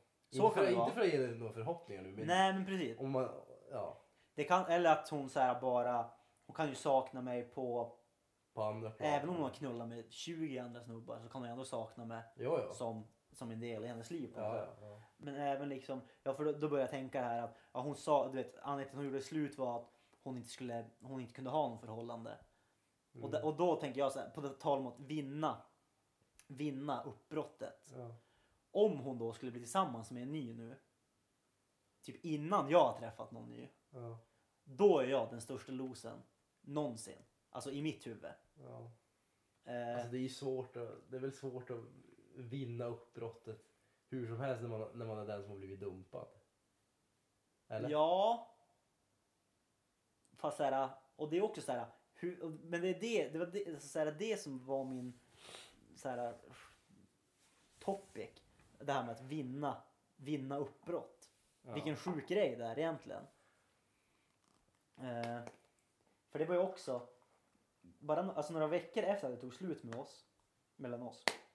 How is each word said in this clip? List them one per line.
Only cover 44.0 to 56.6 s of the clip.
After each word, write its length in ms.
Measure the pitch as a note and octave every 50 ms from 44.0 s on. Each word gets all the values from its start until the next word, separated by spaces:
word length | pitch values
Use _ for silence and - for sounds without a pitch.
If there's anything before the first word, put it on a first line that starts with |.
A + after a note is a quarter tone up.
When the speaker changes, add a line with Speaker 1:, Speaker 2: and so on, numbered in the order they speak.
| _ _
Speaker 2:
hur 180 | C3 C3 A#2+
som 140 | A2+ A#2 A#2
helst 220 | C#3 C3+ B2+ A2
när 60 | A#2+ A#2
man, 200 | A2+ A2 A2 G#2+ A#2
när 120 | A#2 A2+
man 120 | A2+ G#2+ G#2+
är 80 | G#2
den 160 | G#2+ G#2 G2+
som 80 | G2 G#2
har 80 | G2+ G2
blivit 220 | G2 F#2+ G2 F#2+
dumpad. 460 | G2+ G2 F#2 F#2 F#2 - - - - - - - _ _ _ _ _ _ _ _ _ _ _ _ _ _ _ _ _ _ _ _ _ _ _ _ _ -
Eller? 220 | A2+ A2 A#2+ C#3+
Speaker 1:
Ja. 580 | D3+ D3+ D#3 E3 F3+ F#3+ G3+ A3+ A#3+ A#3 - - - _ _ _ _ _ _ _ _ _ _ _ _ _ _ _ _ _ _ _ _ _ _ _ _ _ _ _ _ _ _ _ _ _ _ _ -
Fast 200 | - - D3+ -
så 60 | -
här, 280 | C#3+ C3+ C3+ C3+ C3+ B2+ - - - _ _
och 140 | - D3+ D3+
det 60 | D#3+
är 60 | F3+
också 180 | G#3 G#3+ G#3+ D#3
så 120 | - -
här, 140 | B2+ A#2+ A2+ A2 - - _ _ _
hur, 280 | - E3+ F3+ F3+ -
och, 80 | - D#3+
men 300 | D#3+ - E3 E3 E3+ E3+
det 80 | F3 F#3
är 120 | F3+ -
det, 280 | G#3+ A#3+ A3+ F#3 D3+ C#3
det 100 | D3+ D#3+
var 80 | F3
det, 360 | E3+ F3 G3+ G3+ E3+ D#3 C#3
så 160 | - - - D#3+
här, 180 | D3+ D3+ D3+ D3+
det 220 | G#3 A3+ G#3 G#3+
som 260 | - D3 C3+ C3 B2
var 180 | C3+ C3+ C3+ C3
min, 360 | C3 C3 B2+ B2 B2+ B2 B2 - _ - - - - - - - - - - - - -
så 140 | - - C3
här, 260 | B2 A#2+ A#2+ A#2 A#2 - - - B2 -